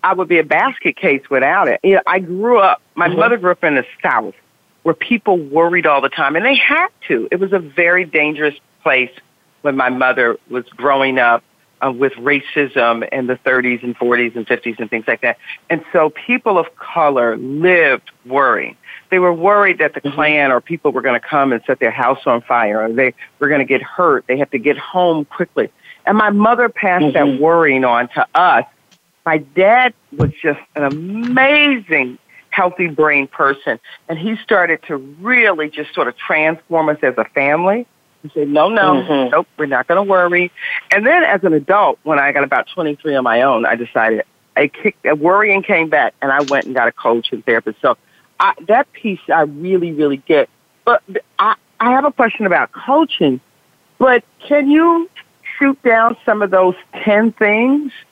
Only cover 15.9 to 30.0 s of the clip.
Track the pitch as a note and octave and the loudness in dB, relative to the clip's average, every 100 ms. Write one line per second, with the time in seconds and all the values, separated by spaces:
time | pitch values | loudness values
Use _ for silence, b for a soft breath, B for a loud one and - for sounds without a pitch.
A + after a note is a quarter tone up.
15.9 | F3+ D#3 - - B3 A#3 F#3+ D#3+ _ - | 0 0 -2 -6 -4 0 0 -2 _ -10
16.9 | - D3+ C3+ A#2+ A2 B2 C#3+ F3 F3+ D#3 | 0 0 2 0 -2 -6 -2 2 4 4
17.9 | B2+ - _ A#2+ C3 C3+ G#2+ B1+ - B | 0 -4 _ -6 0 2 0 -2 -12 B
18.9 | B B F#3 F3+ E3+ F3+ G#3 G3+ F3 D3+ | B B 0 2 2 2 4 2 2 -2
19.9 | - C#3+ C#3 D3+ D3+ C#3+ B2 - E3 D3+ | -2 -8 -2 0 2 2 0 -2 -4 -2
20.9 | B2+ C3 A#2+ - D3+ C3+ A#2 - C3 A#2 | -2 -2 -2 -2 0 0 -2 -2 -2 -2
21.9 | A2 B2 C3 - A#2+ - B2 A2 G#2+ A2 | 0 -2 -2 0 -2 0 -2 0 -2 -2
22.9 | A#2 C3 - B _ D3 D3 C3 C3 C3+ | 0 -2 -2 B _ -2 0 0 -2 -4
23.9 | - F3 C3+ - C3 C#3+ C3 B2+ C#3+ - | -2 0 0 0 -4 -2 -2 -2 -4 -4
24.9 | F#3 F3+ D#3+ D3 - F3 - G#2+ _ B | 0 0 0 -4 -6 -6 -4 -4 _ B
25.9 | B - G#3 G#3+ G3+ G#3+ A#3 A#3+ - G#3 | B -2 0 2 2 2 2 0 -2 -2
26.9 | F3+ D3+ C3+ C#3+ C3+ D3+ E3+ D#3+ C3 C3 | 0 2 2 0 2 2 4 4 2 2
27.9 | A#2+ B2 - - - F3+ B2 - _ _ | 0 -2 -4 -2 2 4 2 0 _ _
28.9 | _ _ _ - D#3+ C#3 D#3 F#3+ A#3+ B3+ | _ _ _ -4 -4 -2 2 4 4 2
29.9 | - | -2